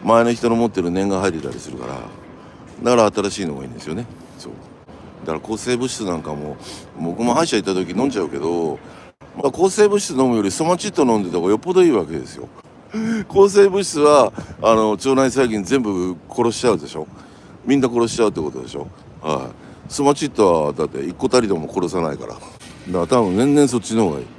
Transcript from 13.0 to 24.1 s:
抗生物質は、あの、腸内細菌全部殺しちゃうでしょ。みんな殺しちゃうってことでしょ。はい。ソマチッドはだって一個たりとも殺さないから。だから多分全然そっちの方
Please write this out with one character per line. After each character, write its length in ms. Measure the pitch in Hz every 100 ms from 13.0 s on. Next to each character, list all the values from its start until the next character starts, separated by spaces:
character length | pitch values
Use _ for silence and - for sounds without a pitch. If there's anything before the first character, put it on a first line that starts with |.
| 220 226 196
抗 200 | 180 202
生 200 | 196 196
物 140 | 190
質 180 | 190 143
は、 320 | 147 147 110 - - -
あ 120 | 110
の、 180 | 110 110
腸 220 | 104 135
内 160 | 131 131
細 180 | 120 127
菌 140 | 110
全 200 | 92 135
部 340 | 110 92 92 87 -
殺 240 | - 117
し 80 | 110
ち 60 | 123
ゃ 60 |
う 60 | 92
で 100 | 73
し 80 | 82
ょ。 100 | 78 - - - - -
み 120 | - 139
ん 40 |
な 80 | 131
殺 200 | 120 117
し 80 | 117
ち 60 |
ゃ 40 | 107
う 40 |
っ 20 |
て 80 | -
こ 100 | 76
と 100 | 64
で 80 | 64
し 80 | 71
ょ。 120 | 71 - - -
は 280 | 78 71 65 - - - -
い。 40 |
ソ 100 | -
マ 120 | 143
チ 120 | 147 147
ッ 60 |
ド 300 | - 101 85 73
は 60 |
だ 120 | 67
っ 40 | 76
て 160 | 65
一 100 | 73
個 140 | 90 -
た 120 | 127
り 80 | 110
と 80 | 90
も 160 | 73
殺 160 | - 87
さ 120 | 90
な 120 | 80
い 60 | 69
か 80 | 57
ら。 80 |
だ 40 | 57
か 40 | - - - - -
ら 140 | 90 85
多 160 | 123
分 140 | 104 92
全 180 | 135
然 140 | 143 143
そ 100 | 120
っ 20 |
ち 140 | 92
の 120 | 113
方 60 | 101